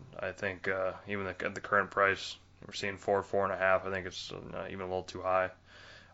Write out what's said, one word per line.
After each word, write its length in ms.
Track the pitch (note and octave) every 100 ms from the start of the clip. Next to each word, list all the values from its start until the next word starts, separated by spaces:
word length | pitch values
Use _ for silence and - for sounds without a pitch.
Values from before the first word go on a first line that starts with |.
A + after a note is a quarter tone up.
| - -
I 140 | F#2+
think, 340 | F2+ G2+ F#2 G2
uh, 260 | F#2+ F#2 F2 -
even 180 | G2+
the, 200 | F#2+ F2+
at 100 | -
the 60 | G2
current 300 | - G2+ F#2
price, 460 | - G2 F#2 - - - - -
we're 80 |
seeing 220 | - G2+ F#2+
four, 260 | - G2
four 220 | F#2+ G2+
and 80 | G2
a 40 | F2+
half. 300 | F#2+ F#2 F#2
I 60 |
think 140 | F#2+ F2+
it's, 260 | - -
uh, 340 | F#2 - - F#2
even 140 | F#2+
a 80 | F#2
little 160 | F#2
too 180 | F2 F2+
high. 280 | F#2 F#2 F#2 - - - - - -